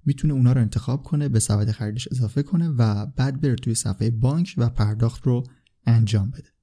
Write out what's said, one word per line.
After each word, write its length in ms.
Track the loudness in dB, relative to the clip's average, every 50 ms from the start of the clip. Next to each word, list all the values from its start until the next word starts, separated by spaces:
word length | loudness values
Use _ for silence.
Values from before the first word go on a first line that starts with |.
| _
می‌تونه 280 | -2 -2 0 0 0 2
اونا 180 | 4 4 4
رو 100 | 4 4
انتخاب 420 | 2 2 0 -4 -2 -2 -4 -4 -2
کنه، 260 | -2 -2 -2 0 2
به 100 | 2 0
سبد 320 | 2 2 0 0 0 0
خریدش 360 | -2 -4 -6 -6 -6 -8 -8 -6
اضافه 320 | -2 -2 -2 -2 -2 -4 -2
کنه 260 | 0 0 0 0 0
و 360 | 2 2 2 2 2 -2 -4
بعد 360 | -6 -2 -2 -2 0 0 0
بره 140 | 0 0 0
توی 200 | 0 -2 -2 -2
صفحهٔ 340 | -2 -2 -4 -2 0 0 -2
بانک 460 | 0 2 2 2 2 0 -2 -2 0
و 120 | 0 0 0
پرداخت 540 | 2 2 0 0 2 0 0 0 0 -2 -2
رو 200 | 0 0 0 -2 -6 -14 _ _ _ _ _ _
انجام 460 | 0 2 2 2 2 2 0 0 -2
بده. 180 | -6 -10 -16 _ _ _